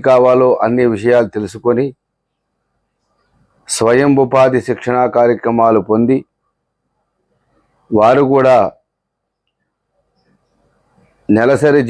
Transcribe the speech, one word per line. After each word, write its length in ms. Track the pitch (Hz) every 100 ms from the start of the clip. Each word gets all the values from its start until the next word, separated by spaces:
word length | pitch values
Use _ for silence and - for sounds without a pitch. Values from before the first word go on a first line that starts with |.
| 135
కావాలో 400 | 127 127 127 127 -
అన్ని 200 | 110 123 123
విషయాలు 340 | 107 117 123 107 107
తెలుసుకొని 500 | 101 113 120 120 139 - _ _ _ _ _ _ _ _ _ _ _ _ _ _ _ _ -
స్వయం 440 | - 113 123 143 139
ఉపాధి 360 | 131 131 131 127 113
శిక్షణా 360 | 117 - 123 123 127
కార్యక్రమాలు 680 | 120 110 117 117 113 110 90
పొంది 280 | 107 117 131 - _ _ _ _ _ _ _ _ _ _ _ _ _ _ _ -
వారు 340 | 107 110 135 135
కూడా 220 | 139 131 123 98 - _ _ _ _ _ _ _ _ _ _ _ _ _ _ _ _ _ _ _ _ _ _ _ _ -
నెలసరి 540 | 107 120 139 147 143 123